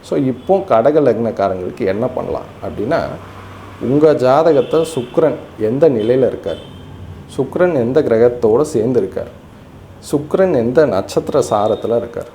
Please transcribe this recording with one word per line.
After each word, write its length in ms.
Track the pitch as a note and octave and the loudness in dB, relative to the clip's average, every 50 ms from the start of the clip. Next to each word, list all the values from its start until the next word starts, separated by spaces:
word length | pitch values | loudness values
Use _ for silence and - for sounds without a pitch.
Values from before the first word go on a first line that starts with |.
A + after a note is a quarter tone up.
So 180 | - - F#3 D#3 | -6 -4 -2 -2
இப்போ 380 | C#3+ C3 B2 - - - F#3+ G3 - - | 0 -2 -2 -4 0 0 0 0 2 2
கடக 300 | B2 A2+ A#2 C#3+ D3+ D#3 | 2 4 4 4 4 4
லக்னக்காரங்களுக்கு 840 | D3 B2+ A2+ G#2+ A#2 A2+ G2 - G2 G2 F#2+ F#2 F2+ F2+ - - A#2 | 4 2 2 2 -2 -4 -2 -2 -2 -2 -2 -4 -6 -8 -6 -4 -4
என்ன 200 | F#2+ F#2+ G#2 A#2 | -2 -2 -2 -4
பண்ணலாம் 440 | B2+ - - F2+ F2+ D#2+ - - - - - - | -4 -4 -6 -6 -6 -6 -8 -8 -12 -16 -12 -12
அப்படின்னா, 360 | G2 D#2 - G2+ B2 E3 D3 D#2+ C2+ - - - - - - - - - - - - - - | -12 -8 -6 -4 -2 -2 -2 -2 -4 -8 -12 -14 -18 -18 -18 -18 -18 -18 -18 -18 -18 -14 -8
உங்க 320 | A#2 A#2 C3+ D3 D3+ D#3 D3 | -4 0 2 4 4 4 4
ஜாதகத்தை 720 | - B2+ B2+ C3 D3 D#3+ E3+ D#3 C#3 A#2+ - - D#3+ E3 D#3+ - | 4 4 4 4 6 4 4 4 4 2 2 0 0 0 0 -4
சுக்கிரன் 440 | C3+ A#2+ - - - D#3 F#3+ D#3 - - - - - | -6 -6 -2 0 2 2 2 0 -2 -10 -16 -8 -4
எந்த 300 | G#2+ G#2+ A#2+ C#3 E3 D#3+ | -2 -2 2 4 4 4
நிலையில 380 | C3+ A2 G#2 A2+ B2 C3+ B2+ G#2 | 4 2 0 2 2 2 2 0
இருக்கார், 300 | - - - - D#2+ - - - - - - - - - - - - - - - - | -2 -4 -8 -8 -8 -8 -10 -18 -18 -18 -18 -18 -18 -18 -16 -16 -16 -18 -18 -12 -6
சுக்கிரன் 380 | - C3+ C3+ - D3+ F3+ F3+ E3 | -6 -6 -4 0 0 0 2 2
எந்த 280 | C3+ A#2 A#2 C3 D3+ | 0 0 2 2 2
கிரகத்தோட 600 | C#3 A#2+ A2+ A2 A#2 B2 B2 - - A2 G#2+ B2 | 2 4 4 4 4 4 4 2 2 4 4 4
சேர்ந்து 380 | D#3 D3+ - A#2+ G#2+ B2 C3 A#2 | 2 0 0 0 0 2 2 0
இருக்கார், 320 | F#2+ - - - - - - - - - - - - - - - - - - - - - | 0 -2 -6 -8 -10 -10 -14 -20 -20 -20 -20 -20 -20 -20 -20 -20 -20 -20 -20 -20 -8 -4
சுக்கிரன் 420 | - C#3+ C#3+ C#3+ - F#3 F#3+ F#3+ E3 | -4 -4 -2 -2 0 2 2 2 2
எந்த 320 | B2+ A2 A#2 C3 D#3+ D#3 | 0 0 2 2 2 2
நட்சத்திர 580 | C3+ G2 F#2 G2+ - - D#3+ D#3 - - C#3+ A#2 - | 2 2 -2 -4 -2 -4 -4 -4 0 0 0 0 2
சாரத்துல 480 | A#2 G#2 G2+ A2 G#2+ - - G#2+ A#2 | 0 0 2 0 0 -2 -2 -2 -2
இருக்கார் 320 | A#2 G#2 - - - - - - | -2 -2 -4 -10 -12 -12 -12 -18